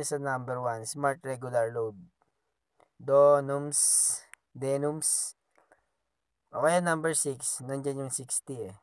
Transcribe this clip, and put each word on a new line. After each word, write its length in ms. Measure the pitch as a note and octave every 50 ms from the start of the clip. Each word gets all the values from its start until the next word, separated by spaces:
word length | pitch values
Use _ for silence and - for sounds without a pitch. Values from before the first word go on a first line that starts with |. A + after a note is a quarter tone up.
| D3
sa 100 | - D3+
number 380 | C#3+ C#3 C#3 C3 B2+ B2 B2+ B2+ B2+ B2
one, 240 | B2 A2+ A2+ A2
smart 320 | - - C#3+ C#3+ C#3 C3+ -
regular 460 | - C3+ B2+ A#2+ C3 B2+ B2 A#2+ A2+ A#2
load. 300 | A#2+ A#2 A2+ A2 G2+ F#2+ F2 - _ _ _ _ _ _ _ _ _ _ _ _ _ _ _ _ _
Donums, 1300 | - A#2+ C3 C#3 C#3 C#3+ C#3+ D3 C#3+ C#3 C#3 C#3 C#3+ D3 D3 C#3+ - - - - - - - - - - - - - _ _ -
Denums. 800 | B2+ C3 C3+ C#3 C#3 C#3+ D3 D3+ D#3 - - - - - - - _ _ _ _ _ _ _ - _ _ _ _ _ _ _ _ _ _ _ _ _ _ _ -
O 80 | C#3 C#3
kaya 160 | D#3+ F3 F3+
number 320 | F3 E3+ E3 D#3+ D#3 E3
six, 480 | D#3 - - C#3+ C3 B2+ - - - -
nandyan 480 | B2 B2+ C3+ C#3 C3+ C#3+ C3+ C#3 C#3
yung 60 | C3 -
sixty 560 | - B2+ B2+ - - - - C3 A#2+ G#2+ F#2+
eh. 60 | G2 -